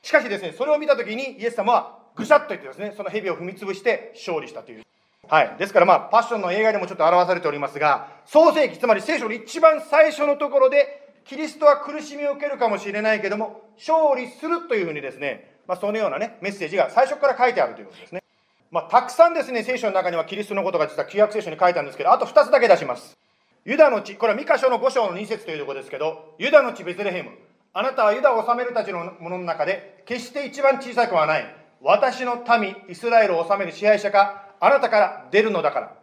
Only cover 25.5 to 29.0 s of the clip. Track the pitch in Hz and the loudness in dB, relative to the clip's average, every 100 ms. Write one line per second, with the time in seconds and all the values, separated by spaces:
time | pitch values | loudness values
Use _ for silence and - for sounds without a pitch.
25.5 | 156 139 135 - 139 151 160 - _ 214 | -10 -8 -10 -10 -6 -6 -6 -16 _ 2
26.5 | 302 254 - 170 175 202 180 139 - _ | 4 2 -6 -12 -8 -6 -8 -10 -18 _
27.5 | _ _ 185 247 262 214 226 269 233 226 | _ _ -6 -6 0 0 2 2 2 0
28.5 | 240 247 240 202 180 | -2 -2 -4 -6 -8